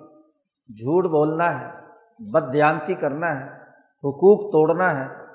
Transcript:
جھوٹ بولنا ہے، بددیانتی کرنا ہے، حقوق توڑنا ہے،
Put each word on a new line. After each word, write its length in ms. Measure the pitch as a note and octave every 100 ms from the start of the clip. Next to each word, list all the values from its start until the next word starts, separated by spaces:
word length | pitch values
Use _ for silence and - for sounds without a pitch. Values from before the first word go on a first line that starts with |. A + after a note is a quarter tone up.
| - _ _ _ _ _ _
جھوٹ 360 | G#2+ A#2+ F3
بولنا 440 | F3+ D#3 D#3 D#3+ E3+ C3+
ہے، 80 | B2 - - - _ _ G#2
بددیانتی 640 | D#3 D3 C#3 D3+ D#3+ E3+
کرنا 340 | F3+ D3+ C#3+ E3+ C#3
ہے، 60 | C#3 - - _ _ _
حقوق 360 | C#3 C3+ F#3 G#3 -
توڑنا 360 | D#3 D#3 E3 F#3 C#3+
ہے، 100 | C3 - -